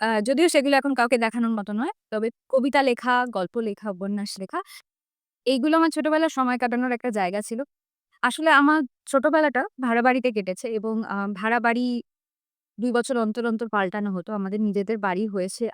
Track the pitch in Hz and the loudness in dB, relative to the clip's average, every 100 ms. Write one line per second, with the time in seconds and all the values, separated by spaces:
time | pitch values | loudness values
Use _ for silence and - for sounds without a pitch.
0 | 220 220 214 269 339 302 269 277 277 262 | 0 0 2 2 4 4 4 2 2 0
1 | 240 247 226 226 233 220 196 208 311 - | 2 2 0 0 -2 -2 -4 -4 -4 -6
2 | _ 220 220 - _ 262 262 285 269 240 | _ -4 -4 -6 _ 0 2 2 2 0
3 | 247 247 247 202 180 240 220 202 214 180 | 0 0 0 -4 -4 -4 -6 -6 -8 -6
4 | 196 208 196 - 190 339 - - _ _ | -4 -4 -6 -8 -8 -8 -10 -18 _ _
5 | _ _ _ _ - 269 302 320 330 302 | _ _ _ _ 0 2 2 4 4 2
6 | 302 311 320 269 254 247 247 240 254 240 | 0 2 0 0 -2 0 -2 -2 -2 -2
7 | 247 208 180 202 208 226 285 _ _ _ | -2 -2 -2 -4 -6 -8 -10 _ _ _
8 | _ _ 247 240 320 285 285 311 262 _ | _ _ -2 2 6 6 6 4 0 _
9 | - 269 302 311 302 247 359 - 254 233 | -2 2 4 4 4 0 -4 -4 0 2
10 | 247 254 247 214 190 185 240 220 220 220 | 4 4 2 -2 -4 -6 -4 -4 -2 -4
11 | 220 202 202 190 220 233 233 233 247 240 | -4 -4 -4 -4 0 2 2 0 0 -4
12 | - _ _ _ _ _ _ - 247 240 | -8 _ _ _ _ _ _ -6 0 0
13 | 233 240 220 220 233 220 233 208 190 208 | 0 0 0 -2 -2 -2 -2 0 0 -2
14 | 208 185 170 214 190 214 214 196 196 220 | -4 -4 -6 -6 -4 -2 0 -2 -2 -2
15 | 196 180 214 196 185 - 226 | -2 -2 -2 -2 -4 -4 -6